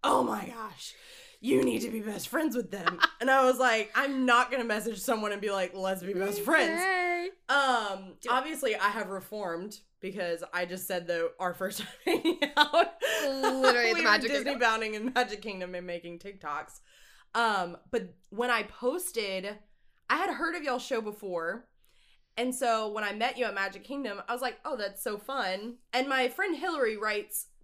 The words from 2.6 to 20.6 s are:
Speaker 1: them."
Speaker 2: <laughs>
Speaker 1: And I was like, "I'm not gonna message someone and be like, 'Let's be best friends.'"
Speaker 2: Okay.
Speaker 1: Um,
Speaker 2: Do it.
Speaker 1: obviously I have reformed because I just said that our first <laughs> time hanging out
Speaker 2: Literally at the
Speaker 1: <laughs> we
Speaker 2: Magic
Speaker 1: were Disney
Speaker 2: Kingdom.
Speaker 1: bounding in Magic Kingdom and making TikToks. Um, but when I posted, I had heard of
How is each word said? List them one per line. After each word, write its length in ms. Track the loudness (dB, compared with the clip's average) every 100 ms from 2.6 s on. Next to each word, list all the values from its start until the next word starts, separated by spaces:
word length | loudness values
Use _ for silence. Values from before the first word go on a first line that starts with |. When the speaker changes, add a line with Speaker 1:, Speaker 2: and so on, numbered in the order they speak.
| -4
Speaker 1:
them." 280 | -4 -4 2
Speaker 2:
<laughs> 160 | 0 2
Speaker 1:
And 80 | 4
I 140 | 6
was 140 | 6 6
like, 320 | 4 4 2 0
"I'm 280 | 0 2
not 260 | 6 6 6
gonna 100 | 0
message 360 | 0 -2 -2 -6
someone 320 | -2 0 0
and 80 | -2
be 100 | -2
like, 240 | -2 -2
'Let's 280 | -2 -2 -2
be 120 | -2
best 260 | -2 -2 -2
friends.'" 380 | 2 4 4 2
Speaker 2:
Okay. 480 | 2 2 2 0 -4 -8 0
Speaker 1:
Um, 640 | 2 4 2 0 -6 -10 -14
Speaker 2:
Do 80 | 0
it. 40 |
Speaker 1:
obviously 440 | 0 0 -2 -2 2
I 120 | 0
have 180 | 0 -6
reformed 720 | -8 -8 -8 -6 -6 -8 -12 _ _
because 440 | -10 -6 -4 -4 -4
I 100 | -4
just 220 | -4 -6 -4
said 220 | -4 0
that 240 | 0 0 0
our 140 | -4
first 240 | -2 -4 -4
<laughs> 20 |
time 80 | -10 -6
hanging 340 | 0 2 2 0 0 4
out 360 | 6 6 4 2 -2 0
Speaker 2:
Literally 680 | 0 2 0 4 6 6 4
at 40 |
the 0 |
Speaker 1:
<laughs> 40 | 4
we 60 |
Speaker 2:
Magic 260 | 6 4 4
Speaker 1:
were 60 | 0
Disney 160 | 0
Speaker 2:
Kingdom. 60 | 2
Speaker 1:
bounding 340 | 2 2 -2
in 180 | -4 -2
Magic 300 | 0 0 -2
Kingdom 320 | -8 -8 -8
and 120 | -8 -6
making 340 | -8 -8 -14
TikToks. 580 | -14 -12 -8 -8 -8 -18 -20 _ -20 -20 _
Um, 420 | 0 2 2 -2 -6 -6
but 240 | -4 -4 -14 _
when 200 | -4 0
I 120 | 2
posted, 960 | 0 -4 -2 -2 -4 -4 -4 -4 -6 -10 -16 _ -20 _ _
I 80 | 0
had 140 | 0
heard 200 | -2 -4
of 80 | -4